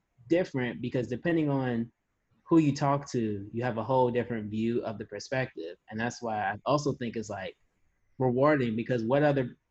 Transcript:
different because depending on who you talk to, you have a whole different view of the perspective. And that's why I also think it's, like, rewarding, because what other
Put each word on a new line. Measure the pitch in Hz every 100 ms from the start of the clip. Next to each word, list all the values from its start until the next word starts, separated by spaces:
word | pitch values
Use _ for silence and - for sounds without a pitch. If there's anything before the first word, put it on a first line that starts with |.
| _ _ -
different | 170 - 135 123 -
because | 123 135 113
depending | 120 175 165 151
on | 135 127 117 117 _ _ _ _ _
who | - 165
you | 147
talk | 135 139 143 143
to, | 123 110 101 104
you | 117
have | 123 113
a |
whole | 131 131 123
different | 120 120 117 104
view | 107 113 117
of | 110 107
the |
perspective. | 110 101 - 131 127 - 82 90 -
And | 110
that's | 120 -
why | 117 107
I | 98 107
also | 120 147 147
think | 139 117 113
it's, | 104
like, | 98 95 - _ _ _ _ _ -
rewarding, | 127 123 147 147 120 110
because | 113 123
what | 113 143
other | 147 139 123 - _